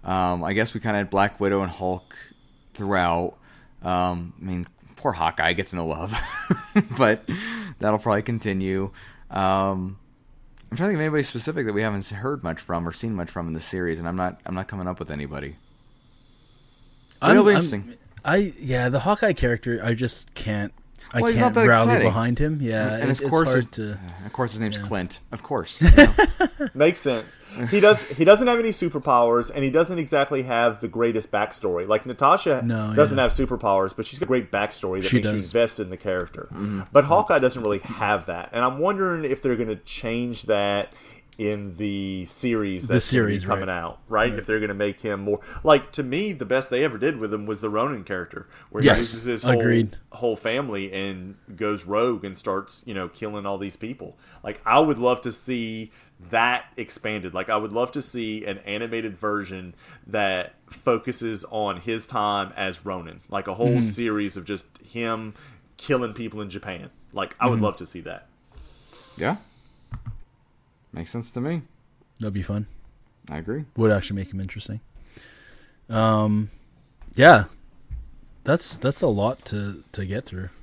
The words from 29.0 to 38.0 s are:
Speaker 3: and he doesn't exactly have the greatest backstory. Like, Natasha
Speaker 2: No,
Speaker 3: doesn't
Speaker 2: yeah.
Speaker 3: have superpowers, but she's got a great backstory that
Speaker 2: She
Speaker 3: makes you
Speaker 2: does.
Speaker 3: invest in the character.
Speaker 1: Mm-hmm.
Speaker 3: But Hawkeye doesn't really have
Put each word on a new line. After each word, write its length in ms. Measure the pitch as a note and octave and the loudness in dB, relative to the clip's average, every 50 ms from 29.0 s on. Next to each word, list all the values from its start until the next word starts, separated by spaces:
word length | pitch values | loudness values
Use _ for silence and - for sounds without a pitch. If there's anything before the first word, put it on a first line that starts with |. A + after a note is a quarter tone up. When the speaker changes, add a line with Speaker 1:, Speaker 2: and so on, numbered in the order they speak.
| - D3 B2+ B2 A#2+ A#2 A#2 A#2+ A#2+ - - | 0 4 6 6 6 6 4 2 2 0 -2
Speaker 3:
and 80 | D3 | -2
he 80 | C3+ C3+ | -2 2
doesn't 280 | B2+ D#3+ E3+ E3 F3+ E3+ | 4 4 2 2 0 -6
exactly 420 | D#3 C3 D#3+ C#3+ C#3 - C#3+ C3+ | -2 0 2 2 2 2 -2 -4
have 380 | B2+ B2+ A#2+ A#2 A#2 A#2+ A2 - | -2 0 0 2 2 2 2 0
the 80 | A#2 G2+ | -8 -6
greatest 420 | E2+ A2 A#2 A#2 G#2+ A2 G#2 - | 0 0 0 2 2 -2 -4 -2
backstory. 560 | - G2+ G#2 - - - - G2 F2 F2 F2+ | -2 -2 -2 -2 -4 -6 -4 -2 -2 -2 0
Like, 180 | G2 G#2+ G#2+ - | 0 0 0 0
Natasha 540 | B2+ A#2+ - C#3 C#3+ F3 G3 - F3 C#3+ B2+ - | -6 -2 2 4 4 4 4 2 0 0 0 0
Speaker 2:
No, 280 | A#2 A2+ A2 G#2+ G#2+ A2 | -2 -2 -2 -2 0 4
Speaker 3:
doesn't 220 | C3 D3+ - C3+ | 4 4 6 6
Speaker 2:
yeah. 60 | C3+ B2+ | 2 4
Speaker 3:
have 80 | A#2 | 4
superpowers, 600 | - - C3+ B2 B2+ A2+ - G#2 G2 F#2+ F#2+ F#2+ - | 4 2 0 0 -2 -2 2 2 4 4 2 0 -2
but 80 | - A2 | -6 -8
she's 140 | - C3+ C#3 | -8 -6 -6
got 60 | - | -2
a 40 | - | 0
great 220 | B2+ B2+ G#2 - | 0 0 0 0
backstory 500 | - G2+ G#2 G#2+ - - - F#2 F#2 F#2+ | -2 -2 -2 -2 -4 -6 -6 -4 -4 -2
that 60 | F#2 - | 0 2
Speaker 2:
She 100 | B2+ B2 | 2 2
Speaker 3:
makes 100 | G#2+ G#2 | 2 2
you 60 | G#2+ | -2
Speaker 2:
does. 200 | G#2 F#2+ E2+ - | -2 -4 0 2
Speaker 3:
invest 240 | A#2 A#2+ A2 - - | 2 2 2 0 -6
in 100 | G#2 F2+ | -8 -8
the 60 | F#2+ | -8
character. 520 | - - G#2 F#2 F2+ F2 - - - - - | -8 -4 -4 -2 -2 -4 -6 -10 -14 -14 -12
Speaker 1:
Mm-hmm. 300 | - F2 G2+ G#2 G#2 G2 G2 - | -8 -6 -6 -4 -4 -6 -8 6
Speaker 3:
But 120 | - C#3+ C#3 | 6 6 6
Hawkeye 340 | C#3+ E3 G3 G#3 - E3 D3 | 8 4 4 4 4 2 4
doesn't 240 | C3 B2+ - B2+ | 4 2 0 0
really 160 | A2+ G#2 G#2 G2 | -2 0 -2 -2
have 480 | - - A#2 G#2 | -4 -10 -6 -4